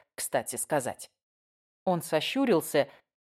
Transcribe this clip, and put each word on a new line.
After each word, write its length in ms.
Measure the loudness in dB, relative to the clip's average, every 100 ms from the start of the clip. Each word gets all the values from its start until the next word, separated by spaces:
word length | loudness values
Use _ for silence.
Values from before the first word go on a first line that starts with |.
| _ -10
кстати 400 | -4 -4 -4 -8
сказать". 560 | -2 -2 -2 -8 -16 _ _ _ _ _ _ _
Он 180 | -2 -2
сощурился 880 | 0 0 0 0 4 2 2 0 0 -4 _ _